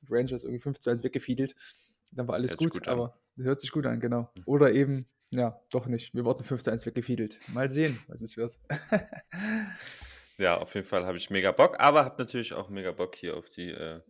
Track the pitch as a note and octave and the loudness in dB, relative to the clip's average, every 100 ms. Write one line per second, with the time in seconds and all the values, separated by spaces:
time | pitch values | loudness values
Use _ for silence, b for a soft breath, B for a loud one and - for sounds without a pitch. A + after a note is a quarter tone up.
0 | - A2+ B2+ B2 - A#2+ C#3 C3+ - A#2+ | 0 0 0 -4 -6 -6 -6 -4 -2 0
1 | B2 C3 - B2+ C3+ - B B B B | 0 -4 -4 -2 -2 -4 B B B B
2 | _ - A#2+ G#2+ B2 - E3 F3+ - B2 | _ -8 -4 -2 -2 0 0 0 -2 -2
3 | A#2+ - _ - B2+ C#3 C3 - C3+ A#2 | -2 -6 _ -6 -2 -2 -2 -2 -2 0
4 | A#2+ A#2+ A#2+ - - C#3+ C#3+ A#2 C#3 C3+ | 0 -2 -4 -10 0 6 8 8 4 2
5 | B2+ _ _ B2+ A#2+ A2+ _ C3 A#2+ A#2 | -4 _ _ 0 0 -2 _ -4 0 -4
6 | - B2 A#2+ B2+ A#2+ B2+ - A2+ - A#2+ | -4 -4 0 0 -2 -2 0 -2 -2 -4
7 | A#2 A#2 A2 - - A#2+ C3+ C3+ D#3 A#2+ | -2 -2 -2 -6 -10 -2 -2 2 0 0
8 | - A#2+ A2+ - A#2 - _ D3 - G#3 | -8 -14 -12 -6 -6 -8 _ -8 0 -2
9 | - - - F3+ G#3 A3 G3+ F3+ B B | -2 -16 -14 -8 -4 -4 -6 -12 B B
10 | B B B _ F#2+ E2+ F2 G#2 F#2+ G2 | B B B _ 4 4 0 -6 -2 -2
11 | F2+ F2 - G2 F#2+ F2+ D#3 - C#3 D3 | 0 -4 -2 2 2 6 6 8 6 6
12 | C3 - B2 B2 A2+ - G2 G2 F#2 F2 | 4 -2 -6 -6 -6 -8 -8 -6 -6 -4
13 | F#2 - F2 D#2 - - F2 - D#2+ E2 | -6 -4 -8 -8 -10 -12 -10 -8 -10 -12
14 | - | -18